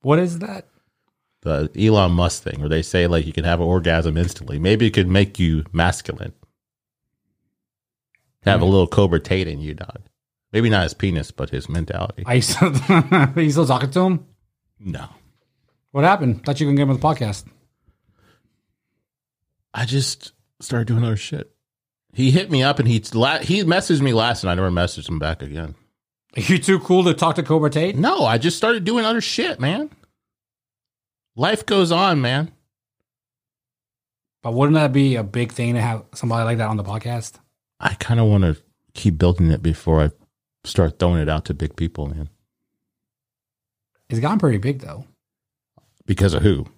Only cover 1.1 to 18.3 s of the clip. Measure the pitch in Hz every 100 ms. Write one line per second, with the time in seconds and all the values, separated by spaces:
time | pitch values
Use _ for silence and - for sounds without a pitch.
1.1 | _ _ _ 85 73 76 - 110 107 92
2.1 | 87 87 - - 69 73 80 80 92 87
3.1 | 85 78 78 80 85 85 90 85 82 82
4.1 | 80 87 - - 73 87 107 113 107 92
5.1 | 92 101 - 85 80 76 82 85 - -
6.1 | 78 - - _ _ _ _ _ _ _
7.1 | _ _ _ _ _ _ _ _ _ _
8.1 | _ _ _ - 98 90 98 87 - 98
9.1 | 82 - 95 87 73 76 73 - - -
10.1 | _ _ _ _ 107 117 104 82 - 98
11.1 | 85 73 - 65 65 - 82 82 90 92
12.1 | - 98 127 - - 175 135 - 180 -
13.1 | 180 135 151 156 143 139 123 139 180 185
14.1 | 180 - _ _ _ _ _ 98 76 -
15.1 | - _ _ _ _ _ _ _ 139 160
16.1 | 196 135 104 - 139 147 139 139 131 151
17.1 | 156 110 98 - _ _ _ _ _ _
18.1 | _ _